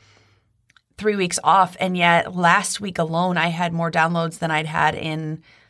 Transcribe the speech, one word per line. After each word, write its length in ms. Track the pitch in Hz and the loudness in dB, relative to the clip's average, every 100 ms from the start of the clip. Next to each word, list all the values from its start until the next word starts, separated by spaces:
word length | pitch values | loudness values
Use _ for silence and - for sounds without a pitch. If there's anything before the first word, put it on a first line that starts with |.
| _ _ _ _ _ _ _ _ _ - | _ _ _ _ _ _ _ _ _ -4
three 180 | 214 202 | -2 0
weeks 220 | 175 - | -2 -2
off, 360 | 156 190 180 - | 4 4 4 0
and 160 | 185 180 | -2 2
yet 400 | 170 170 - 180 | 4 4 2 2
last 420 | 170 196 - - | 4 4 2 -6
week 200 | 202 175 | -6 -4
alone 400 | 160 165 185 170 | -2 0 0 0
I 100 | 170 | -2
had 240 | 165 175 | -2 -4
more 180 | 170 165 | -2 -2
downloads 480 | 165 165 170 165 - | 0 0 0 -4 -4
than 120 | 165 | -4
I'd 160 | 156 156 | -2 -2
had 280 | 156 156 | 0 0
in 480 | - 160 156 156 160 _ _ _ | 0 -6 -6 -6 -8 _ _ _